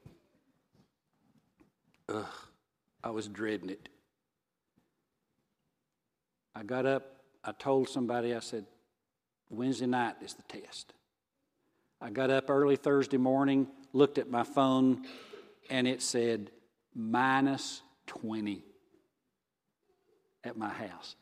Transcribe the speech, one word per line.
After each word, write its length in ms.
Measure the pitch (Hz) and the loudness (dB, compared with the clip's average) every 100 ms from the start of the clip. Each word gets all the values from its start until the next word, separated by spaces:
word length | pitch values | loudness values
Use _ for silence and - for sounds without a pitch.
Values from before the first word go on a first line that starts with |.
| - - _ _ _ _ _ _ _ _ _ _ _ _ _ _ _ _ _ _ - | -20 -20 _ _ _ _ _ _ _ _ _ _ _ _ _ _ _ _ _ _ -8
ugh, 180 | 107 95 - - _ _ _ _ _ | -8 -8 -14 -20 _ _ _ _ _
I 60 | - | -8
was 180 | 110 107 | -6 -8
dreading 420 | 101 110 104 92 | -6 -4 -4 -6
it. 180 | 95 - _ _ _ _ _ _ _ _ _ _ _ _ _ _ _ _ _ _ _ _ _ _ _ _ _ _ | -12 -14 _ _ _ _ _ _ _ _ _ _ _ _ _ _ _ _ _ _ _ _ _ _ _ _ _ _
I 120 | - | -14
got 200 | 104 127 | -6 0
up, 380 | 131 135 - - _ _ | 2 2 -2 -16 _ _
I 80 | - | -12
told 360 | - 143 135 127 | -6 2 2 2
somebody, 460 | 139 120 120 117 | 0 -2 0 -2
I 60 | 117 | -4
said, 260 | - 113 98 _ _ _ _ _ _ _ _ | -6 -10 -10 _ _ _ _ _ _ _ _
"Wednesday 360 | 104 127 120 127 | -4 -2 0 0
night 300 | 123 117 - | 0 0 -4
is 140 | - | -12
the 80 | - | -16
test." 500 | - - - - - _ _ _ _ _ _ _ _ _ _ _ | -16 -16 -14 -16 -18 _ _ _ _ _ _ _ _ _ _ _
I 100 | 120 | -8
got 180 | 107 131 | 0 2
up 200 | 135 135 | 4 4
early 240 | 139 143 | 4 6
Thursday 440 | 135 151 139 123 135 | 4 4 4 4 2
morning, 500 | 127 135 139 135 135 - - | 4 4 4 4 2 -4 -2
looked 260 | 131 139 139 | 4 4 4
at 100 | 123 | -2
my 140 | 120 | -2
phone, 640 | 113 143 135 131 131 123 - - - - - _ - | 0 2 4 4 4 2 -2 -16 -18 -20 -20 _ -6
and 160 | 131 123 | -2 0
it 160 | 127 | 0
said, 480 | - 123 117 113 101 - _ _ _ | -2 0 2 0 -4 -16 _ _ _
"minus 880 | 120 110 120 131 135 139 135 - - - _ - | -10 -2 2 2 4 2 0 -6 -10 -16 _ -16
twenty 560 | - 113 110 104 98 - - _ _ _ _ _ _ _ _ _ _ _ _ _ _ _ _ | -10 -6 -4 -4 -6 -10 -20 _ _ _ _ _ _ _ _ _ _ _ _ _ _ _ _
at 140 | 123 113 | -12 -8
my 140 | 104 | -8
house. 440 | - 104 87 - - | -8 -10 -12 -18 -20